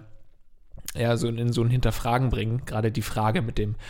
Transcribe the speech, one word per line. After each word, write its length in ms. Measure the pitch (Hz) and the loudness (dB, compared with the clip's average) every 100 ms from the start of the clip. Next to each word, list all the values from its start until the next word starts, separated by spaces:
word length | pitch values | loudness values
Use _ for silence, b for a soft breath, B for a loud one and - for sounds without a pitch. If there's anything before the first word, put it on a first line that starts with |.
| - - - - - - - - - - | -4 -18 -18 -20 -20 -20 -18 -14 -8 -2
ja, 220 | 117 117 | 0 2
so 100 | 117 | 0
in, 100 | 117 | 0
in 160 | 120 | 0
so 80 | 120 | 2
ein 80 | 117 | 2
Hinterfragen 600 | 123 113 - 120 123 127 | 4 2 2 2 2 2
bringen. 340 | 123 110 120 - | 2 0 -2 -2
Gerade 260 | 107 110 | -2 0
die 120 | 107 | 0
Frage 380 | - 113 110 110 | -2 0 2 2
mit 160 | 113 - | 0 0
dem 160 | 107 110 B | -2 -4 B